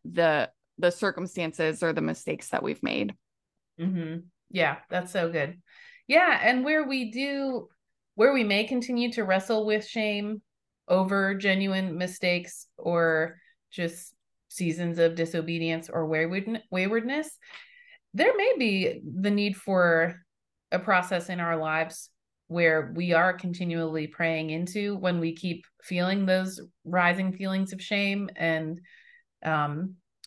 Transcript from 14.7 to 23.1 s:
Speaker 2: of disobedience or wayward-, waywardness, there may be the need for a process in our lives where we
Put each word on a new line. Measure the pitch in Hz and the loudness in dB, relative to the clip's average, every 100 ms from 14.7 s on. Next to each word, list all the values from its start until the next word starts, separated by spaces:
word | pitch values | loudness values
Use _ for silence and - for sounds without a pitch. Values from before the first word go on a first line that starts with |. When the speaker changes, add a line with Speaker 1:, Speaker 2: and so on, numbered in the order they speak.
| 165 175 170 | -2 -2 4
Speaker 2:
of | 165 | 2
disobedience | 165 165 170 165 170 165 165 165 | 2 -2 -2 -4 -2 -2 -4 -4
or | - 160 | -4 -2
wayward-, | 156 165 190 196 226 - | 0 0 -2 -4 -6 -4
waywardness, | 185 190 226 233 285 311 - - - - - - - _ | -2 0 -2 -2 -4 -6 -12 -20 -20 -20 -20 -20 -20 _
there | 190 392 453 | 0 2 4
may | 440 427 | 2 2
be | 233 196 185 - | 2 2 0 -2
the | - 180 202 | -6 -2 0
need | 202 202 190 | 2 0 -2
for | - 185 175 165 170 175 _ _ _ _ _ | 0 2 4 4 2 -2 _ _ _ _ _
a | 185 | -2
process | 185 185 180 185 175 | 2 2 2 -2 -2
in | 180 | -4
our | 170 165 | -2 0
lives | 156 156 165 - - _ _ _ - | 0 0 -2 -6 -18 _ _ _ -6
where | 170 170 160 147 | 2 4 4 2
we | 165 175 | -2 2